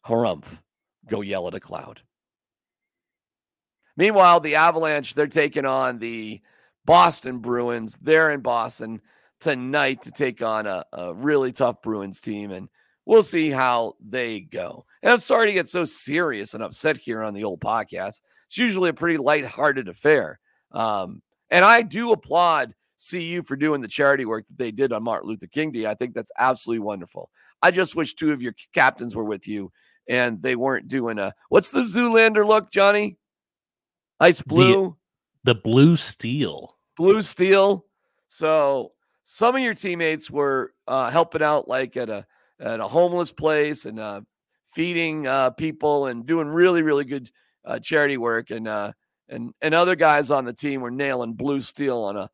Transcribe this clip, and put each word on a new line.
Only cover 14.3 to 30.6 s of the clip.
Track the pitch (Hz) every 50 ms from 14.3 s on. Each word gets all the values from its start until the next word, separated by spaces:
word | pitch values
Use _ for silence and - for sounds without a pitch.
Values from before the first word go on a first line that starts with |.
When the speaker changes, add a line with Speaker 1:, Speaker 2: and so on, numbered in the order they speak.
| 110 101
Speaker 1:
go. | 92 _ - - 90 - - - _ _ _ _
And | - -
I'm | 240 226
sorry | - - 269 233 226
to | 214 202
get | 185 160
so | - - 180 165
serious | 156 - - - 131 147 165 175 151 120 101 101 107 -
and | 110 113
upset | 85 - - - 156 151
here | - - 120 113 110
on | 110 107 101
the | 101 110
old | 104 87 80
podcast. | - 107 110 113 104 _ - 90 92 101 - - _ _ _ _ _
It's | _ -
usually | 190 247 233 196 190 185 170
a | 135
pretty | - 170 170 165
lighthearted | 151 127 135 151 151 135 123 - - 143 151 139 135 117
affair. | 90 87 - - 147 156 135 98 76 - _ _ _ _ _ _ _
Um, | - - 113 110 107 98 92 92 - - _ _ _ _ _ _
and | - 175 185
I | 208 233 233
do | 226 175 139 208 240 240
applaud | 214 160 _ - 139 170 175 170 160 147 127 113 - _ _ _ _
C | _ - - 175 180 165
U | 165 175 175 -
for | - 139
doing | 139 147 156 151 139
the | 120
charity | 98 - - 143 139 139 139 127
work | 107 113 110 104
that | _ -
they | - 127 117
did | 107 107 135 127
on | 117 107 113
Martin | 117 110 69 50 101
Luther | 110 95 -
King | 85 - 151 156 156
Day. | 123 117 110
I | 107 107
think | _ 123 127 -
that's | 120 104 - -
absolutely | - 123 131 131 - - 113 117 113
wonderful. | 101 104 104 95 85 - _ - - _ _ _ _ _ _ _
I | - 180
just | 175 185 185 - -
wish | 165 156 127 -
two | - 160 151
of | 147 127
your | 123 117 107
c-, | - - _ -
captains | 170 135 131 127 - 120 120 107
were | 113 110
with | 107 107 98 -
you | - 107 104 98 87 _ _ _ _ _ _ _
and | - - 127 123 120 113 87
they | 92 131 127
weren't | 117